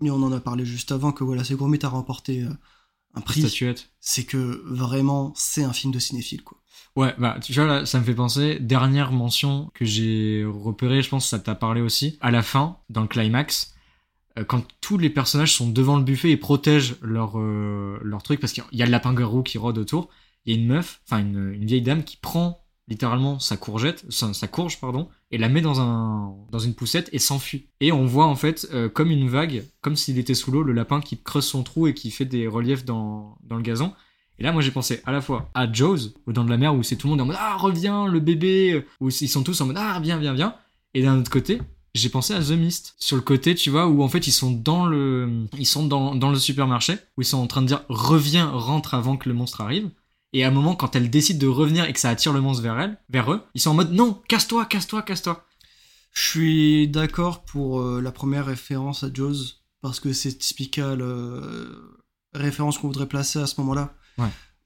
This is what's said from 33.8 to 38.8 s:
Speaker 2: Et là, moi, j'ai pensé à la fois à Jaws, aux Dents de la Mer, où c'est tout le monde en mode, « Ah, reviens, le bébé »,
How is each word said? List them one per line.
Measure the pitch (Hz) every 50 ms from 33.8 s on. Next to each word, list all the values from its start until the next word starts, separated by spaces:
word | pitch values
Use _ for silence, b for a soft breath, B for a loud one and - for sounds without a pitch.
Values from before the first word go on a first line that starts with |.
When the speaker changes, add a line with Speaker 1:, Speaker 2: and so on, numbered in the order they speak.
| 147 190 196 b b b b b b b _ -
Speaker 2:
Et | 107
là, | 151 170
moi, | 160 143
j'ai | 135 127
pensé | 135 123 - 123 - -
à | 127 135
la | 143 135
fois | - 135 113 - - -
à | 127 123 113 110
Jaws, | 113 135 180 196 156 113 107 - - _
aux | 127 113
Dents | 123 117
de | 117
la | 120 120
Mer, | 135 156 147
où | 127 113
c'est | - 123
tout | 113 -
le | 143 156
monde | 143
en | 127
mode, « | 131 165 202
Ah, | 220 214 202
reviens, | 190 190 196 185 165 180 202 202 208 202 196
le | 175 165
bébé », | 151 165 170 156 175 185 190 190 190 185 170 147